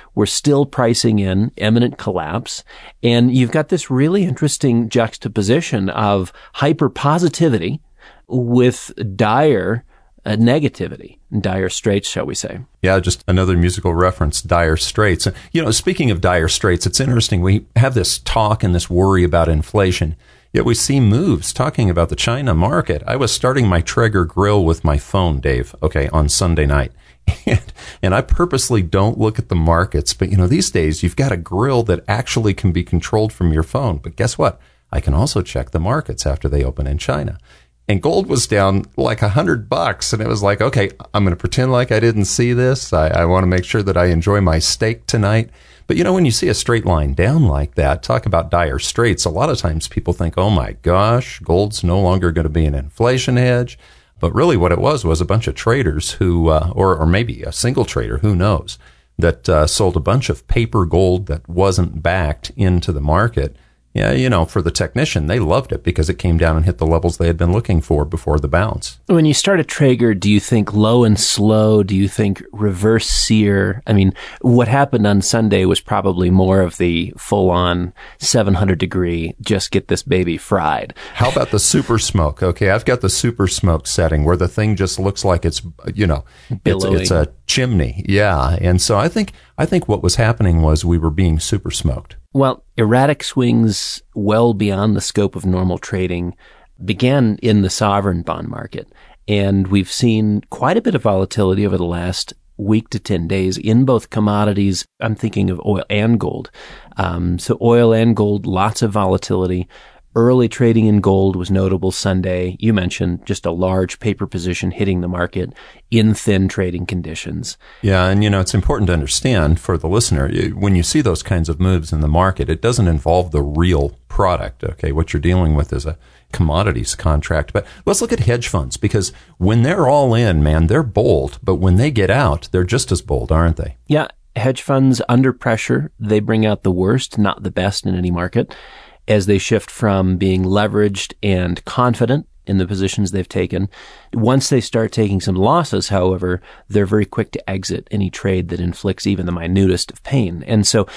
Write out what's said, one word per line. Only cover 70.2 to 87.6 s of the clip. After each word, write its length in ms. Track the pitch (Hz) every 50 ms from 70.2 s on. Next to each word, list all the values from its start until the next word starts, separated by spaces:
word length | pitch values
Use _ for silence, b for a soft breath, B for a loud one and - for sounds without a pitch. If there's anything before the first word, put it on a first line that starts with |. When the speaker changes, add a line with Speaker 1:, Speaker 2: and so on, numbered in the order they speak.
| 95 104
Speaker 1:
you 100 | 104 101
think 360 | - - 123 110 101 - 101
low 280 | 104 107 110 120 123 120
and 160 | 110 104 101
slow? 640 | - - - 101 101 107 107 107 107 110 107 104
Do 140 | 98 92 95
you 120 | 95 101
think 360 | 95 - - 107 98 92 - - - -
reverse 540 | 101 107 101 92 92 104 110 113 110 -
sear? 760 | - - - - - 110 107 104 101 98 98 98 98 98 123 -
I 60 | - 107
mean, 200 | 98 95 95 B B B B B B
what 260 | - 127 120 123 113
happened 400 | 107 131 139 143 - 127 110 104
on 160 | 101 101 98 92
Sunday 420 | - - 113 113 104 101 95 92
was 160 | 90 87 -
probably 480 | - - 107 98 95 98 87 90 90 90
more 320 | 92 95 95 95 95 95
of 160 | 92 85 -
the 380 | - 90 87 85 82 82 - -
full-on 720 | - - - 101 101 95 90 87 90 90 87 87 90 87 90 B B B B B -
seven 340 | - - - 120 101 101 92
hundred 240 | 85 104 95 90
degree, 560 | 78 92 87 - 92 90 87 85 85 82 82 - -
just 300 | - - 104 95 - -
get 160 | - 95 -
this 160 | - 92 - -
baby 340 | - 95 92 90 87 80
fried. 560 | - - - 101 92 78 78 71 55 - - B B B B B
Speaker 2:
How 160 | - 117 131
about 180 | 139 139 123 -
the 100 | 110 101
super 380 | - - - 151 - - 117
smoke? 460 | 107 - - - 92 78 73 - - 92
Okay, 260 | 90 85 - 107 95
I've 160 | 98 117 -
got 160 | 131 123 127
the 80 | - -
super 380 | - - - 120 117 - 98
smoke 400 | 92 - - - 87 82 76 -
setting 360 | - - 101 82 78 78 76 73
where 140 | 85 92
the 100 | 85 87
thing 280 | 87 - 110 107 107 101
just 240 | 90 95 92 - -
looks 260 | 95 101 95 - -
like 200 | 98 87 92 -
it's, 180 | 82 - - - 82 - - - - -
you 100 | 98 104
know, 200 | 85 73 69 B B B B B B
it's, 80 | 107 95
Speaker 1:
Billowing. 400 | - - - 95 95 95 98 92
Speaker 2:
it's 100 | 92 92
a 220 | 90 80 76 - - - _
chimney. 580 | - - 135